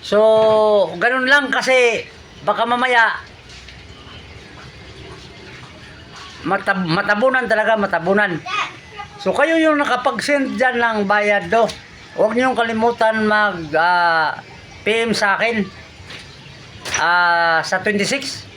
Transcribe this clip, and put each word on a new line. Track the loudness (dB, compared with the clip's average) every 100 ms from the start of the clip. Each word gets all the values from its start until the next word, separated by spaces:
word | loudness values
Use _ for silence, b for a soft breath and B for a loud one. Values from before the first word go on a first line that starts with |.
So, | 0 4 4 6 4 4 4 4 2 0
ganun | 0 0 2
lang | 2 2
kasi | -2 2 4 4 0 -8 -18 -20 -10
baka | -4 -2 0
mamaya | 0 2 2 2 0 -12 -20 -20 -20 -20 -20 -20 -20 -20 -20 -20 -20 -20 -20 -20 -20 -20 -20 -18 -18 -20 -20 -20 -20 -20 -20 -20 -20 -20 -20 -20 -10 -4
matab-, | -4 -2 -2 0
matabunan | -2 0 2 2 0 0
talaga, | 0 2
matabunan. | 0 0 -2 0 0 0 -4 -6 -6 -6 -10 -20 -18 -18 -8
So, | -4
kayo | 0 2 2
yung | 2 2
nakapag-send | 0 0 -2 -4 -2 -2 -2
dyan | 0 0 0
ng | 0 0 0
bayad, | 2 2 0 2
do. | 2 2 -2 -16 -20 -18
Huwag | 0 0 2
niyong | 0
kalimutan | 0 -2 0 0 2 0 2 2
mag, | 2 2 -2 -4
ah, | 0 2 4 2 2 0 -4 -12 -20 -20 -8
P | -2 0 0
M |
sa | 0 0 0
akin, | 0 -2 -4 -8 -20 -20 -18 -18 -18 -20 -20 -20 -20 -16 -8 -2
ah, | 2 2 4 2 2 2
sa | 0 -2
twenty-six. | 0 -2 -2 -4 -6 -12 -16